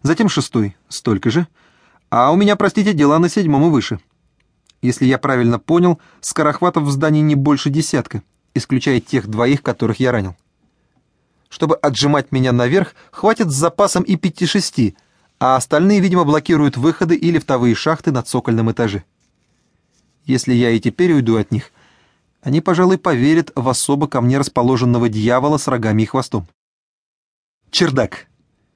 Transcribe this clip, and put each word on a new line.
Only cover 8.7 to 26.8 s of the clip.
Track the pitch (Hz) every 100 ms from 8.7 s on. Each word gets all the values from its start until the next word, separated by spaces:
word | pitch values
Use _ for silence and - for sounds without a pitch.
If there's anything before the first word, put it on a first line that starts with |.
| 131 147 127
тех | - 135 104
двоих, | 107 120 143
которых | - 110 110 104
я | 127
ранил. | 120 95 87 _ _ _ _ _ _ _ _ _ _ _
Чтобы | - 156 156
отжимать | 147 120 147 143 -
меня | 135 127
наверх, | 120 123 185 185 - _
хватит | - 208 220 185
с | 135
запасом | 170 - 202 185
и | - 180
пяти-шести, | 190 - 180 202 - - 107 - _ _ _ _
а | 127 131
остальные, | - 151 190 208
видимо, | 185 180
блокируют | 147 151 147 160 143 -
выходы | 147 156 165 170
и | 165
лифтовые | 165 - 131 120 110
шахты | 151 160 -
на | 131
цокольном | - 127 - 113 113
этаже. | 110 113 98 - _ _ _ _ _ _ _ _ _ _ _ -
Если | 131 -
я | 120 120
и | 117
теперь | 120 - 175
уйду | 151 117 113
от | 101
них, | 110 - _ _ _ _ _ _ _
они, | - 147
пожалуй, | 175 175 180 190
поверят | 185 131 135 160 160 -
в | 123
особо | 123 - 143 147
ко | 131
мне | 120 135
расположенного | 139 - 120 127 123 120 117
дьявола | 107 110 127 143 151
с | -
рогами | 123 110 110
и | 110
хвостом. | 131 - 107 85 _ _ _